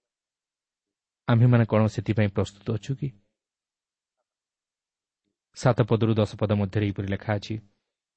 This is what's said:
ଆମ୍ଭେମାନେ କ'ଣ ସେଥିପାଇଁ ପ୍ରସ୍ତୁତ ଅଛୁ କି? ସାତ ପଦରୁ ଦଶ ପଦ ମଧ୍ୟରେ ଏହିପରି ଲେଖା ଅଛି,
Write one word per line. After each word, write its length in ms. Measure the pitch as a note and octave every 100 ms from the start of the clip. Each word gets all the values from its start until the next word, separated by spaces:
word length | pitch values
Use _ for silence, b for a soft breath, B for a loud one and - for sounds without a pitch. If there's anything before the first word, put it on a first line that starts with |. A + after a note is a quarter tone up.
| _ _ _ _ _ _ _ _ _ _ _ _ -
ଆମ୍ଭେମାନେ 380 | A#2+ B2 A#2+ A2+
କ'ଣ 160 | G#2+ A2
ସେଥିପାଇଁ 420 | - G#2+ G#2+ G#2
ପ୍ରସ୍ତୁତ 380 | - F#2+ - -
ଅଛୁ 200 | A2+ - C3+
କି? 120 | C#3+ - _ _ _ _ _ _ _ _ _ _ _ _ _ _ _ _ _ _ _ _ _ _ _ -
ସାତ 200 | C3+ A#2+
ପଦରୁ 320 | A#2 A2+ A2
ଦଶ 180 | A2 G#2 -
ପଦ 160 | G#2
ମଧ୍ୟରେ 300 | G#2 G2 G#2+ G#2
ଏହିପରି 220 | G2+ G2
ଲେଖା 240 | G2 -
ଅଛି, 220 | G#2 - G#2+ - _ _ _ _